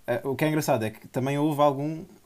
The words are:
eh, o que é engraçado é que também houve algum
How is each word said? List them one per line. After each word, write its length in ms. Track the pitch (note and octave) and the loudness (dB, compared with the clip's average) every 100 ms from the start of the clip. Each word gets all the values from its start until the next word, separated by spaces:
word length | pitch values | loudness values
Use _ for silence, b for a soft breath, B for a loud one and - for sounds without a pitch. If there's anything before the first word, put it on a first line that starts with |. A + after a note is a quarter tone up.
| - | -6
eh, 140 | A#2+ | -4
o 100 | C3+ | -2
que 100 | B2+ | 0
é 40 | D#3 | 0
engraçado 360 | D#3 D3+ B2+ | 2 2 0
é 60 | G#2+ | 0
que 180 | - - | -6 -8
também 300 | C3+ C3 C#3+ | -4 -2 0
houve 220 | D3+ C#3+ | 0 4
algum 440 | D3 C3+ D3+ D#3+ F#3 - | 4 2 -4 -6 -10 -16